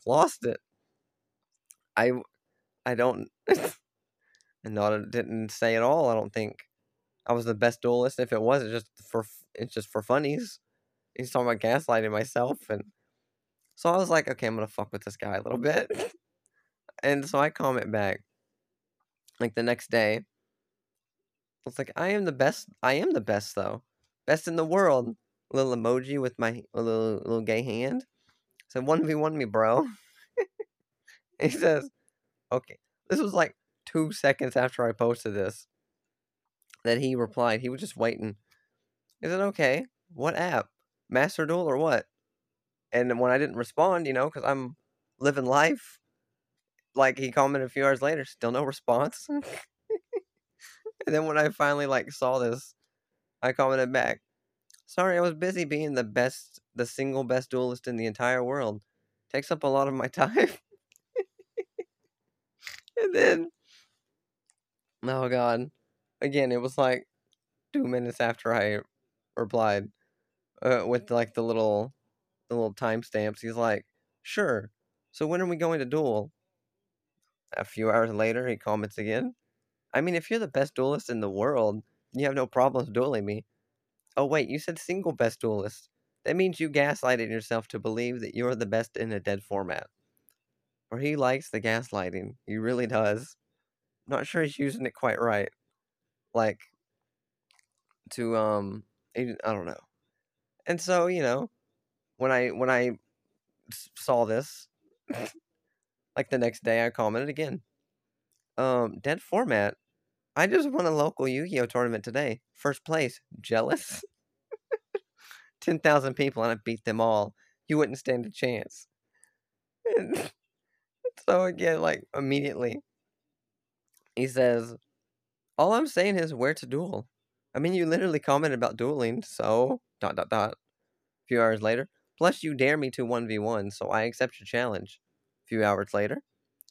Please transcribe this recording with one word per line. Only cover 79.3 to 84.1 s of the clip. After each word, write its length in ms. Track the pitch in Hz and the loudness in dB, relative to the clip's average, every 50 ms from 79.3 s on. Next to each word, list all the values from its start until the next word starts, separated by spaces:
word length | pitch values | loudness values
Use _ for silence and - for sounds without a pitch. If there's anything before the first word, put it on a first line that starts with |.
| 240 _ _ _ _ _ _ _ _ _ _ _ - | -8 _ _ _ _ _ _ _ _ _ _ _ -2
"I 60 | 135 | -2
mean, 120 | 156 180 175 | 0 0 -2
if 140 | 170 - - | -4 -4 -4
you're 80 | 220 226 | -4 -4
the 80 | 214 147 | -4 -4
best 260 | - 139 139 139 - | -2 -2 -2 -2 -2
duelist 360 | 135 131 135 147 - - - | -2 -2 -2 -2 -4 -4 -6
in 100 | 120 110 | -6 -4
the 100 | 107 98 | -4 -4
world, 520 | 95 98 110 139 147 120 110 104 104 107 - _ _ _ _ _ | -2 -2 0 0 2 2 2 2 0 -2 -8 _ _ _ _ _
you 140 | - 127 143 | -6 -2 -2
have 80 | 139 135 | 0 0
no 120 | 139 127 | 0 -2
problems 440 | - - 131 127 135 123 131 - 123 | 0 2 4 4 4 4 0 -2 -2
dueling 340 | 101 120 127 147 131 107 101 | 0 0 0 0 0 -2 -2
me." 200 | 101 104 110 - _ _ _ _ _ _ _ _ _ _ _ _ _ | -4 -6 -6 -8 _ _ _ _ _ _ _ _ _ _ _ _ _